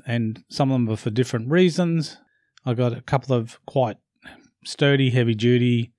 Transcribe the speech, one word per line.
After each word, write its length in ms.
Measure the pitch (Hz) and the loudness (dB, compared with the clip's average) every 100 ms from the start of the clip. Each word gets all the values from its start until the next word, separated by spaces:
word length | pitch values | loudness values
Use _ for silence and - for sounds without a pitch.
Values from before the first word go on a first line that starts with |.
| - | -6
and 380 | 120 110 107 _ | -4 -4 -6 _
some 200 | - 135 | -4 0
of 60 | 131 | 0
them 120 | 113 | 0
are 80 | 110 | -2
for 140 | 120 | -4
different 400 | 110 123 117 120 | -2 -2 -4 0
reasons. 680 | 170 180 156 170 165 147 - _ _ _ _ | 2 2 2 0 0 -4 -10 _ _ _ _
I've 140 | 131 117 | -4 0
got 180 | 123 117 | 0 -2
a 60 | |
couple 340 | - 135 131 123 | -4 -4 0 -2
of 240 | 113 - - | -2 -12 -6
quite 320 | 139 117 - _ _ - - _ _ | -2 -2 -4 _ _ -20 -20 _ _
sturdy, 460 | - - 143 139 131 | -16 0 2 4 2
heavy-duty, 840 | 127 117 110 120 123 123 120 117 | 2 0 2 2 4 2 0 -2